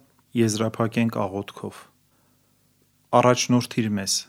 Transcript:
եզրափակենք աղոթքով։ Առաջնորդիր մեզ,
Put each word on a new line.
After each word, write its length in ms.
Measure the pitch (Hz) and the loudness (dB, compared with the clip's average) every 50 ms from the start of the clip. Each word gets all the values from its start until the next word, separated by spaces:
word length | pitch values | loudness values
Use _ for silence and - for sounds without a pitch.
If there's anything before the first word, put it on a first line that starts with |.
| _ _ _ _ _ _ - | _ _ _ _ _ _ 0
եզրափակենք 800 | 117 113 110 107 107 113 113 - - 113 110 - 120 117 113 - | 0 2 2 2 0 -2 -2 -2 -2 -4 -2 0 0 0 0 -2
աղոթքով։ 640 | - 104 95 95 101 101 - - - - 101 - - - _ _ _ _ _ _ _ _ _ _ _ _ _ _ _ _ _ _ _ _ _ _ _ _ _ - | -2 -4 -4 -6 -8 -8 -10 -12 -14 -12 -14 -14 -16 -20 _ _ _ _ _ _ _ _ _ _ _ _ _ _ _ _ _ _ _ _ _ _ _ _ _ 2
Առաջնորդիր 760 | 123 120 123 123 - - - 123 120 117 - - 127 110 107 | 4 6 4 4 2 2 2 2 0 0 -2 -2 -2 -2 -2
մեզ, 240 | 104 101 98 98 - - - | -2 -4 -2 -4 -4 -4 -6